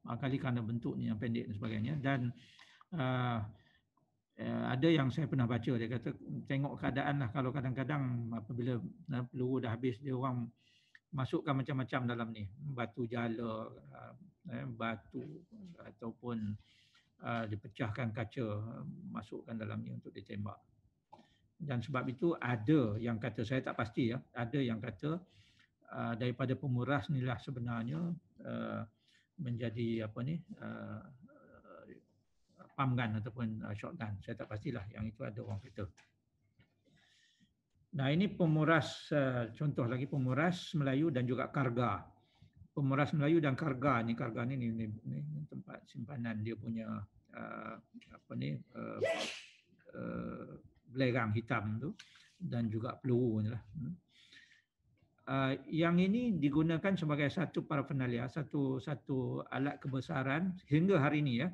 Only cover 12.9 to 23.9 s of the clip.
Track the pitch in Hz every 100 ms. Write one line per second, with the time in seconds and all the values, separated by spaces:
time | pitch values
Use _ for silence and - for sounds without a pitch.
12.9 | - 117 120 117 113 117 110 110 - 143
13.9 | 127 117 127 - _ - 120 139 113 113
14.9 | 107 - 131 143 170 - 220 185 - 113
15.9 | - 117 113 123 117 104 104 - _ _
16.9 | _ _ _ 120 117 110 104 123 - 120
17.9 | 107 117 107 110 - 110 104 110 - -
18.9 | - 123 113 107 - - 113 107 107 117
19.9 | 120 - 101 104 104 101 - _ _ _
20.9 | _ _ - - _ _ _ 147 123 110
21.9 | 131 131 123 170 - 123 120 107 156 113
22.9 | 107 117 113 120 110 110 131 135 - 110